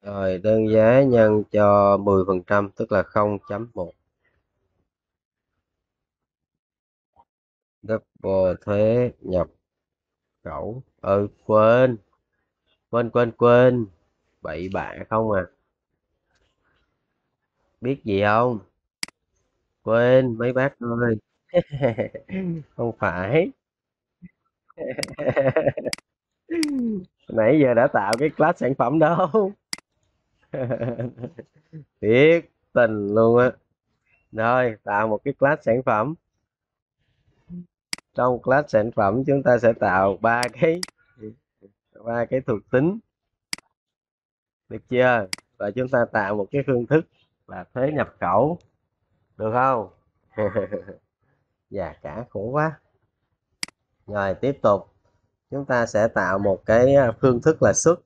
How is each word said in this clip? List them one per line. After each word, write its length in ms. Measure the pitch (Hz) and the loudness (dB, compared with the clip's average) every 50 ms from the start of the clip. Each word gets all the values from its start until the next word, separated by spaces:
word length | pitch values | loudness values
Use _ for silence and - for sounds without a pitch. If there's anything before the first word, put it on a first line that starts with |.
Rồi, 360 | _ 101 101 98 98 95 92 90 | _ -12 -8 -6 -4 -4 -4 -2
đơn 300 | 95 107 110 110 110 107 | 0 0 2 2 2 2
giá 300 | 107 110 110 110 123 135 | 4 4 6 6 6 6
nhân 400 | 139 135 123 117 110 107 107 107 101 _ | 4 4 4 4 6 4 4 2 0 _
cho 460 | - 104 104 101 101 101 101 101 101 | 0 2 4 6 6 6 4 4 2
mười 280 | 98 101 101 98 95 92 | 2 2 2 2 2 2
phần 160 | 95 95 92 87 | 0 -2 -4 -2
trăm, 240 | - 104 101 101 98 | 0 0 0 0 -2
tức 220 | _ - 117 - | _ -8 -6 -2
là 100 | 107 98 | 0 -2
không 360 | 87 - - 107 104 104 104 95 _ - | -2 0 -2 0 0 0 -2 -6 _ -10
chấm 220 | 101 101 117 120 _ | -10 -10 -10 -12 _
một. 180 | 107 90 82 - _ _ _ _ _ _ _ _ _ _ _ _ _ _ _ _ _ _ _ _ _ _ _ _ _ _ _ _ _ _ _ _ _ _ _ _ _ _ _ _ _ _ _ _ _ _ _ _ _ _ _ _ _ _ _ _ _ _ _ _ _ _ _ _ _ _ _ _ _ _ _ _ _ _ _ _ _ | -12 -12 -12 -12 _ _ _ _ _ _ _ _ _ _ _ _ _ _ _ _ _ _ _ _ _ _ _ _ _ _ _ _ _ _ _ _ _ _ _ _ _ _ _ _ _ _ _ _ _ _ _ _ _ _ _ _ _ _ _ _ _ _ _ _ _ _ _ _ _ _ _ _ _ _ _ _ _ _ _ _ _
Double 720 | - 104 110 107 _ _ _ _ - 95 95 95 95 92 87 - | -8 -6 -6 -6 _ _ _ _ -6 -2 0 0 0 0 -2 -4
thuế 520 | _ 104 101 101 107 110 117 123 123 117 - _ | _ -4 0 0 2 2 2 0 0 -2 -6 _
nhập 260 | - - 92 90 82 - _ _ _ _ _ _ _ _ _ _ _ _ _ _ _ _ _ _ _ | -10 -4 -2 -2 -2 -4 _ _ _ _ _ _ _ _ _ _ _ _ _ _ _ _ _ _ _
khẩu. 380 | - 78 71 87 98 113 135 - _ _ _ | -14 -12 -10 -10 -10 -12 -14 -18 _ _ _
Ừ, 280 | - 95 98 101 101 104 _ _ _ | -4 -2 0 0 0 -4 _ _ _
quên. 500 | - 110 107 107 113 117 123 131 127 120 107 _ _ _ _ _ _ _ _ _ _ _ _ _ _ _ _ _ _ | 2 4 4 6 6 6 4 4 2 0 -4 _ _ _ _ _ _ _ _ _ _ _ _ _ _ _ _ _ _
Quên, 200 | - 117 120 113 | -4 -4 -4 0
quên, 220 | - 123 120 117 | 0 0 0 0
quên. 540 | 113 _ 120 120 120 123 123 127 127 123 113 95 _ _ _ _ _ _ _ _ _ _ | 0 _ 4 6 6 6 6 4 4 2 -4 -6 _ _ _ _ _ _ _ _ _ _
Bậy 280 | _ - 78 80 90 95 | _ -12 -10 -10 -10 -8
bạ 220 | 95 90 71 50 50 - - _ | -6 -8 -8 -8 -12 -16 -10 _
không 220 | 110 110 113 110 | -2 -2 -2 0
à. 140 | 104 95 90 - _ _ _ _ _ _ _ _ _ _ _ _ _ _ _ _ _ _ _ _ _ _ _ _ _ _ _ _ _ _ _ _ _ _ _ _ _ _ _ _ _ _ _ _ _ _ | -2 -2 -4 -6 _ _ _ _ _ _ _ _ _ _ _ _ _ _ _ _ _ _ _ _ _ _ _ _ _ _ _ _ _ _ _ _ _ _ _ _ _ _ _ _ _ _ _ _ _ _
Biết 240 | 110 123 139 139 _ | -6 -6 -6 -6 _
gì 180 | 110 98 98 | -2 0 0
không? 360 | 104 104 107 113 120 127 120 104 92 _ _ _ _ _ _ _ - - _ _ _ _ _ _ _ _ _ _ _ _ _ _ | 2 2 2 2 2 0 -2 -4 -10 _ _ _ _ _ _ _ -18 -18 _ _ _ _ _ _ _ _ _ _ _ _ _ _
Quên 560 | _ 110 110 117 120 123 127 131 127 127 117 113 | _ -2 0 2 4 4 4 4 4 2 -4 -4
mấy 140 | 120 123 | -4 -2
bác 220 | 123 127 131 139 - _ | -2 -2 -2 -2 -4 _
ơi. 400 | 120 120 117 117 120 117 113 107 _ _ _ _ _ _ | -8 -6 -4 -2 0 -2 -2 -4 _ _ _ _ _ _
<laughs> 1120 | - 175 - _ 147 131 139 123 110 123 107 - - 113 - - 190 190 190 175 165 160 143 _ _ | -2 -2 -2 _ -8 -4 -2 -2 -2 -2 -6 -8 -8 -16 -14 -10 -10 -8 -6 -6 -8 -8 -12 _ _
Không 160 | - 120 117 113 _ | -6 -6 -6 -4 _
phải. 520 | 110 98 82 90 92 98 127 160 185 277 269 _ _ _ _ _ _ _ _ _ _ _ _ _ 180 - _ _ _ _ _ _ _ _ _ | -4 -4 -2 -4 -4 0 0 0 0 0 -6 _ _ _ _ _ _ _ _ _ _ _ _ _ -20 -20 _ _ _ _ _ _ _ _ _
<laughs> 640 | - 156 135 127 - - - - - 147 151 120 - 135 131 - 160 - 139 - - - 123 - - _ _ _ _ _ _ _ _ _ _ 330 339 311 302 285 262 240 226 214 190 185 _ _ _ _ - | -14 -12 -10 -10 -10 -12 -12 -12 -6 -6 -4 -2 0 -2 0 0 0 -2 -2 -4 -4 -10 -10 -12 -12 _ _ _ _ _ _ _ _ _ _ -4 -4 -4 -4 -4 -6 -6 -6 -6 -8 -10 _ _ _ _ -6
Nãy 320 | - 110 107 113 143 156 | -2 0 2 2 4 4
giờ 120 | 143 127 120 | 2 2 2
đã 120 | 113 123 | 2 0
tạo 260 | - - 123 101 101 113 117 | 2 0 -2 -2 -2 -2 -2
cái 120 | 147 147 | -2 -4
class 300 | - - 156 160 175 - | 0 0 0 0 0 -2
sản 140 | - 123 131 | -4 -4 -2
phẩm 240 | - 131 120 143 160 | -2 -2 -2 2 2
đâu. 540 | 160 151 170 180 185 180 - 220 202 190 202 _ _ _ - - _ _ _ _ _ _ _ _ _ _ _ _ _ _ | 2 2 2 0 -2 0 0 -2 -2 -2 -6 _ _ _ -16 -16 _ _ _ _ _ _ _ _ _ _ _ _ _ _
<laughs> 200 | - 147 131 120 120 - 117 131 117 - 120 120 - 117 120 - - - - _ _ _ _ _ - 160 143 _ _ _ | -8 -8 -4 -4 -4 -6 -6 -8 -6 -8 -10 -10 -10 -14 -16 -16 -16 -18 -20 _ _ _ _ _ -20 -20 -20 _ _ _
Thiệt 440 | - 104 113 123 143 156 170 170 165 _ _ _ _ _ | 0 2 4 6 6 6 4 2 0 _ _ _ _ _
tình 340 | _ 123 120 110 110 104 101 101 104 | _ 0 0 0 0 -4 -4 -2 0
luôn 240 | 110 113 117 117 120 | 2 4 4 4 4
á. 120 | 123 127 - _ _ _ _ _ _ _ _ _ _ _ _ _ _ _ | 2 2 0 _ _ _ _ _ _ _ _ _ _ _ _ _ _ _
Rồi, 440 | - 110 110 117 123 127 127 120 110 104 _ | -8 -4 -2 0 2 2 0 -2 -4 -6 _
tạo 240 | 113 104 101 110 113 | -4 -2 -2 0 0
một 120 | 107 101 _ | -2 -4 _
cái 100 | 143 135 | -8 -2
class 280 | _ 135 139 131 127 | _ 0 0 0 0
sản 200 | - - 113 127 | 0 0 0 0
phẩm. 320 | 131 135 117 107 110 143 160 _ _ _ _ _ _ _ _ _ _ _ _ _ _ _ _ _ _ _ _ _ _ _ _ _ _ _ 175 175 175 _ _ _ _ _ - - _ _ _ | 0 0 0 0 0 -4 -6 _ _ _ _ _ _ _ _ _ _ _ _ _ _ _ _ _ _ _ _ _ _ _ _ _ _ _ -18 -18 -18 _ _ _ _ _ -14 -14 _ _ _
Trong 280 | - 120 127 123 117 | -2 0 0 -2 -2
class 280 | - 127 127 143 147 - | -2 0 0 0 0 0
sản 200 | - 110 104 117 | 0 0 0 0
phẩm 300 | - - 104 98 101 127 135 | -2 0 0 0 0 0 0
chúng 160 | 147 139 139 | 0 0 0
ta 160 | 131 135 123 117 | 2 2 2 4
sẽ 140 | 110 113 | 4 2
tạo 440 | 117 - 120 98 90 95 95 98 95 87 | 2 2 -2 0 2 2 2 0 0 0
ba 220 | 107 113 117 120 123 120 117 123 | 0 0 0 0 -2 -4 -2 -2
cái, 200 | 170 165 165 175 180 - _ _ _ _ _ _ 107 110 113 _ _ _ _ _ 95 98 _ _ _ _ _ - 104 | 0 0 0 -2 -6 -14 _ _ _ _ _ _ -18 -18 -18 _ _ _ _ _ _ -20 _ _ _ _ _ -14 -10
ba 200 | 117 117 120 117 | -8 -6 -6 -4
cái 160 | - 123 131 | -2 -4 -4
thuộc 300 | 131 - 113 98 - _ | -2 -2 -6 -6 -4 _
tính. 280 | - 127 143 170 202 226 _ _ _ _ _ _ _ _ _ _ - - _ _ _ _ _ _ _ _ _ _ _ _ _ _ _ _ _ _ _ _ _ _ | 0 2 2 2 -2 -4 _ _ _ _ _ _ _ _ _ _ -18 -18 _ _ _ _ _ _ _ _ _ _ _ _ _ _ _ _ _ _ _ _ _ _
Được 200 | 117 107 _ _ | -16 -16 _ _
chưa? 380 | 127 123 127 127 123 113 101 92 - - _ _ _ _ | -2 0 2 2 2 0 -2 -6 -12 -18 _ _ _ _
Và 120 | 104 104 | -8 -8
chúng 180 | 101 123 127 127 | -6 -6 -4 -2
ta 160 | 139 123 117 - | 0 0 0 0
tạo 240 | - 113 101 95 107 | 0 -4 -2 -2 -4
một 100 | 104 98 - | -4 -6 -4
cái 120 | - 143 135 | -4 -4 -2
phương 200 | - 131 120 120 | 0 -2 -2 0
thức 180 | - 143 156 170 _ _ _ _ _ _ _ _ - | 0 0 0 0 _ _ _ _ _ _ _ _ -18
là 140 | 95 92 87 _ _ | -16 -16 -16 _ _
thuế 180 | - 131 143 | -4 -4 -4
nhập 220 | 156 139 110 - _ _ | -2 -4 -6 -6 _ _
khẩu. 380 | 101 87 92 104 127 151 175 170 _ _ _ _ _ _ _ _ _ _ _ _ _ _ _ | -4 0 2 2 2 0 -2 -8 _ _ _ _ _ _ _ _ _ _ _ _ _ _ _
Được 140 | - 107 110 | -8 -6 -4
không? 380 | 110 123 127 135 131 117 101 87 _ _ _ _ _ _ _ _ _ | -2 0 0 0 0 -2 -4 -10 _ _ _ _ _ _ _ _ _
<laughs> 140 | - 107 101 95 107 95 92 104 90 87 98 92 _ _ _ _ _ _ _ _ _ _ _ _ _ _ _ | -4 -4 -4 -2 -4 -6 -6 -10 -12 -12 -16 -20 _ _ _ _ _ _ _ _ _ _ _ _ _ _ _
Già 220 | - 101 87 78 76 _ | -10 -10 -10 -10 -12 _
cả 220 | _ 76 76 107 123 _ | _ -14 -14 -14 -16 _
khổ 100 | _ 107 | _ -10
quá. 400 | 95 117 131 147 151 160 143 _ _ _ _ _ _ _ _ _ _ _ _ _ _ _ _ _ - - _ _ _ _ _ _ _ | -10 -6 -4 -4 -4 -4 -6 _ _ _ _ _ _ _ _ _ _ _ _ _ _ _ _ _ -14 -14 _ _ _ _ _ _ _
Rồi, 280 | - 104 101 98 98 92 | -8 -4 -2 -2 -2 -2
tiếp 240 | - - 135 143 - | -2 -2 -4 -4 0
tục. 320 | - 226 202 190 196 _ _ _ _ _ _ _ _ _ _ _ _ _ | 2 2 2 2 -2 _ _ _ _ _ _ _ _ _ _ _ _ _
Chúng 140 | - 139 139 | -10 -10 -4
ta 220 | 135 131 120 117 | -2 0 0 0
sẽ 220 | 110 - 107 107 113 | 0 0 0 0 0
tạo 300 | - 113 95 90 95 98 | 0 -2 -2 -2 -2 0
một 240 | 104 101 95 - _ | 0 0 -2 -2 _
cái, 280 | - 110 117 123 135 139 | 2 4 4 6 6 6
à, 180 | 139 135 117 110 - | 4 4 2 0 0
phương 200 | - 131 123 120 | 2 2 2 4
thức 200 | - 160 156 - | 2 0 2 4
là 100 | 135 120 | 2 2
xuất. 280 | 117 - - 160 175 - _ | 2 2 2 2 2 0 _